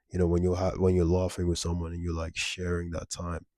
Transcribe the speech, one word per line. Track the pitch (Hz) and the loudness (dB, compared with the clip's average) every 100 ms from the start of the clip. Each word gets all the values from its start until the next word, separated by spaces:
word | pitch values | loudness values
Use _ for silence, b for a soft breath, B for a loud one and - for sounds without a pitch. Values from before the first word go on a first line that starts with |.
| _ | _
you | 90 | 0
know, | 90 | 2
when | 87 | 4
you're | 90 90 | 2 2
ha-, | 92 - | 0 2
when | 92 92 | 4 4
you're | 85 | 4
laughing | 92 90 - 90 | 4 2 0 0
with | 85 | 0
someone | - 87 82 | 0 -2 -4
and | 85 | -6
you're, | 87 82 | -4 -4
like, | 82 82 | -6 -4
sharing | - - 90 87 87 | -6 -4 -2 -2 -2
that | 85 80 | -6 -8
time. | - 87 82 - | -8 -6 -6 -10